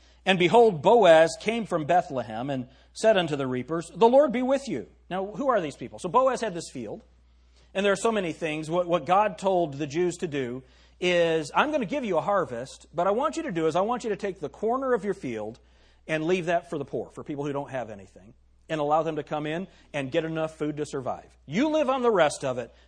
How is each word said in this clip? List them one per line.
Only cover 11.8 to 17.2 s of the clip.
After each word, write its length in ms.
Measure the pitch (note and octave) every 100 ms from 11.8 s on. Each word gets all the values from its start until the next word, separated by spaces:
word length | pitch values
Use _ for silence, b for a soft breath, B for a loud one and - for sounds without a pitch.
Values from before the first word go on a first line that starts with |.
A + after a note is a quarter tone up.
| F3+
give 200 | C#4+ A3+
you 120 | D#3
a 40 |
harvest, 680 | D#3 G3 C3 A#2 C3+ - -
but 140 | D#3+ F#3
I 60 |
want 260 | A3 D4+ D#4+
you 60 |
to 80 | D#4
do 160 | E3 D#3+
is 80 | E3+
I 60 |
want 220 | G#3 A#3+
you 60 | A3+
to 60 | G3
take 240 | G3+ -
the 100 | C#3
corner 460 | - G#3+ B3+ C4 A#3
of 100 | G3+
your 80 |
field 460 | F3+ C3+ A2 G#2+ A#2+ b b b b -
and 180 | D#3 D#3
leave 220 | F#3 E3+
that 240 | E3+ E3+
for 80 | D#3
the 60 | C3
poor, 260 | B2+ G2
for 120 | C3+